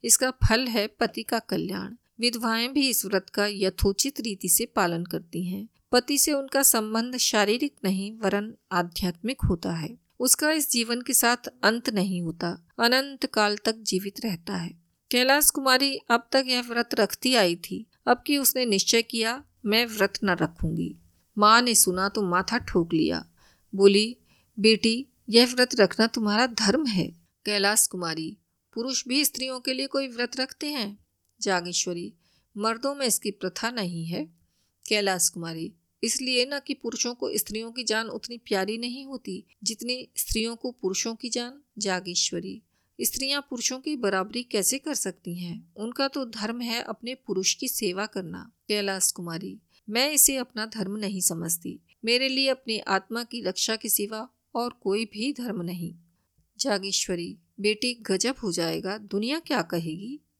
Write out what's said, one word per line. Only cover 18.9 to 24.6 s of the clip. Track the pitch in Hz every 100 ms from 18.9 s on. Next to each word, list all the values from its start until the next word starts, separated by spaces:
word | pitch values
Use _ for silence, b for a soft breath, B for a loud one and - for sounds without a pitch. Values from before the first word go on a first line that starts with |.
| 233
किया, | 226 226 226 254 - _ 208
"मैं | 220 240
व्रत | 214 196 -
न | 202
रखूंगी।" | 170 180 - 165 170 - - _ _ _ 202
माँ | 208 233
ने | 247
सुना | 220 - 180 196
तो | 220
माथा | 190 175 190 240
ठोक | - 185 165
लिया। | 165 156 170 - _ b b b
बोली, | 190 202 202 220 247 b b b
"बेटी, | -